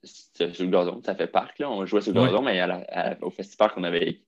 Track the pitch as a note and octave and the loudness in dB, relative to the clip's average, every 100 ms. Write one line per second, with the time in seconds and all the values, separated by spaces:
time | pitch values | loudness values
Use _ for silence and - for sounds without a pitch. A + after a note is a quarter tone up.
0 | - - - - F2 F2 F#2 F#2 F2 G#2+ | -20 -20 -20 -6 -6 -2 2 2 2 -2
1 | - F#2+ E2 F#2 - - C#3+ G#2 F#2+ G#2 | -6 -4 0 0 -2 -8 -4 -4 0 0
2 | G#2 G2+ B2+ F#2+ C3+ F#2+ F2+ F2+ - F2+ | 2 4 4 4 2 0 0 -4 -6 -4
3 | A#2 - - - G2 - G#2+ F#2+ F2 E2+ | -4 -4 -8 -8 -14 2 2 2 -2 0
4 | F2 - | 0 -4